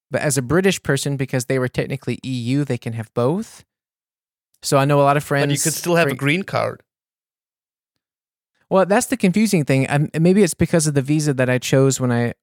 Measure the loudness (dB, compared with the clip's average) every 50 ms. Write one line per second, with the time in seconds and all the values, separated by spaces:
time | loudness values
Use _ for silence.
0 | _ _ -6 -4 -2 -2 -2 -2 -2 0 0 0 2 0 -2 -2 -2 -2 -2 -2
1 | -2 -4 -4 -4 -4 -4 -4 -4 -4 -2 -2 -2 -2 -2 -4 -6 -6 -6 -8 -8
2 | -6 -8 -8 -6 -6 -8 -6 -6 -4 -2 -2 -2 -2 -2 -4 -6 -6 -8 -8 -8
3 | -10 -6 _ -2 0 0 0 -2 -6 -10 -16 -20 -20 _ _ _ _ _ _ _
4 | _ _ _ _ _ _ _ _ _ _ _ _ -4 0 0 2 2 2 2 4
5 | 4 4 2 0 -2 -2 -2 0 0 0 0 -2 -2 -2 -4 -4 -2 0 0 2
6 | 2 0 -2 -2 -2 -2 -2 -2 -4 -4 -4 -4 -4 -4 -6 -10 _ _ _ _
7 | _ _ _ _ _ _ _ _ _ _ _ _ _ _ _ _ _ _ _ _
8 | _ _ _ _ _ _ _ _ _ _ _ _ _ 0 2 2 2 2 2 0
9 | 0 -2 -2 0 0 2 2 2 2 2 2 0 2 2 2 2 2 2 0 0
10 | 0 0 0 2 4 4 6 4 4 2 2 0 0 2 2 2 0 0 0 0
11 | 0 0 0 0 0 0 0 0 2 2 0 0 0 2 2 4 4 4 2 0
12 | 0 0 0 0 0 -2 -4 -8